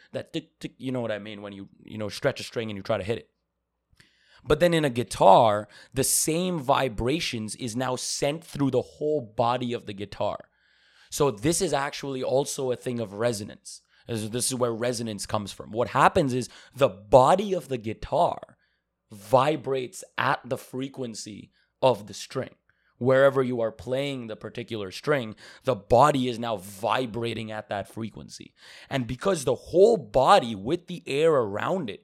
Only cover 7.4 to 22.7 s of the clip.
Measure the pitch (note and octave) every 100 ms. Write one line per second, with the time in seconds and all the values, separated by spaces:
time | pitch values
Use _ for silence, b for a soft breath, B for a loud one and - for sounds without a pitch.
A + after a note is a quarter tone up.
7.4 | G#2+ - A#2+ A2 C3 B2+ - - C#3+ D#3+
8.4 | - - C#3 B2 A2+ - D3+ D3+ A2+ G#2
9.4 | A#2 B2 B2 A#2 F#2 G2+ G2+ - G#2+ -
10.4 | - b b b b b b - D3 G#2
11.4 | B2+ E3+ F3+ C#3+ C#3+ - C#3+ C3+ - B2+
12.4 | D3 - C3 A#2+ - A#2+ G#2+ G2+ A#2+ A2
13.4 | G#2 - - - b b b A#2 G#2+ A#2+
14.4 | A2+ C3 A#2+ A2+ A#2+ A#2 A#2 G#2 - G#2+
15.4 | G2+ - - G#2+ A#2+ C3 E3 F#3+ C#3+ B2+
16.4 | A2+ B B C3 C3+ - - C3+ C3 F#3
17.4 | G#3+ F3+ - B2+ G#2+ G#2+ - C#3 E3+ -
18.4 | - _ _ _ _ _ _ G#2+ G2+ B2+
19.4 | C#3 D#3 B2 C3+ B2 - - - A#2+ D3
20.4 | B2 B2 - C3 C3+ C3+ B2 G#2+ - G2
21.4 | - _ _ _ C3 G#2+ G2+ G2+ - C#3
22.4 | G2+ _ _